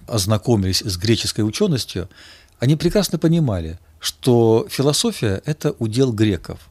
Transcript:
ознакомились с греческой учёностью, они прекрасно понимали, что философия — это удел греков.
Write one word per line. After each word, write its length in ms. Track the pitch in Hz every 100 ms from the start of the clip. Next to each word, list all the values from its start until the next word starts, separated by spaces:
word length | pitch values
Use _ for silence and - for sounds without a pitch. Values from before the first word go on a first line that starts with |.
| -
ознакомились 760 | 117 95 110 - 113 95 90
с 140 | 110 87
греческой 460 | 92 113 - -
учёностью, 640 | 107 - 208 131 - 95 - - - - _ _
они 160 | 123 156
прекрасно 420 | 170 208 175 165
понимали, 600 | 165 170 143 92 80 82 _ -
что 680 | - - 131 120 113 113 -
философия — 720 | - 135 147 233 - 110 95 -
это 280 | 151 151 -
удел 340 | 113 113 135
греков. 460 | 107 107 90 - 90 -